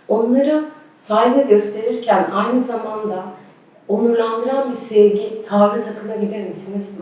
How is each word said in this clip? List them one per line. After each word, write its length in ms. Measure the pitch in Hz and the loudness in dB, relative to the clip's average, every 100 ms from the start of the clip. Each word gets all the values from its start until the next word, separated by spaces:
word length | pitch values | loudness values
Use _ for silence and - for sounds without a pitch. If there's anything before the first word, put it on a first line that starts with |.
| - | -2
onlara 560 | 214 233 262 285 302 302 - - _ | 0 2 2 4 2 -2 -10 -20 _
saygı 520 | - 214 247 277 269 | -2 2 4 4 6
gösterirken 840 | 208 208 214 233 - 226 185 170 | 4 4 -2 -4 -2 0 0 0
aynı 280 | 202 233 254 | -2 0 0
zamanda 640 | 247 220 214 214 214 185 202 - - - _ _ - | -2 -4 -6 -6 -6 -6 -8 -14 -20 -20 _ _ -4
onurlandıran 840 | 220 233 233 226 226 254 277 254 | 0 2 2 0 -2 -2 -2 -2
bir 60 | - | -6
sevgi 680 | - 208 208 202 - - - | 0 4 6 4 -4 -8 -2
tavrı 360 | 202 208 240 | 2 2 2
takınabilir 640 | 214 - 208 208 202 202 185 | -6 -8 -8 -6 -6 -6 -10
misiniz? 460 | 160 196 202 - 170 | -12 -10 -10 -10 -10